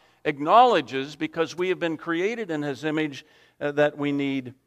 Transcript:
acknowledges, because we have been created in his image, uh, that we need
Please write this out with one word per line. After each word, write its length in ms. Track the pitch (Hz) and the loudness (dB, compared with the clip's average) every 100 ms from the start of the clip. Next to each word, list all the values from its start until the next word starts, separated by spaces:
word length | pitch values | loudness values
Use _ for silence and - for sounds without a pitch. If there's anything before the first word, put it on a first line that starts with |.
| _ _ 156 | _ _ -6
acknowledges, 880 | 139 151 220 254 185 123 135 143 156 | -2 4 8 8 4 0 -4 -6 -6
because 400 | 156 170 156 147 | -4 -2 -4 -2
we 140 | 185 | -2
have 100 | 160 | -2
been 180 | 170 151 | -2 -4
created 520 | 170 165 196 233 185 | -4 -2 -2 -4 -4
in 140 | 151 | -4
his 200 | 147 123 | -4 -4
image, 420 | 156 156 156 131 - _ _ - | -4 -2 -2 -6 -18 _ _ -8
uh, 120 | 147 | -2
that 240 | 143 147 147 | 2 2 2
we 140 | 143 | -2
need 440 | 143 139 135 123 - | 0 -2 -4 -6 -14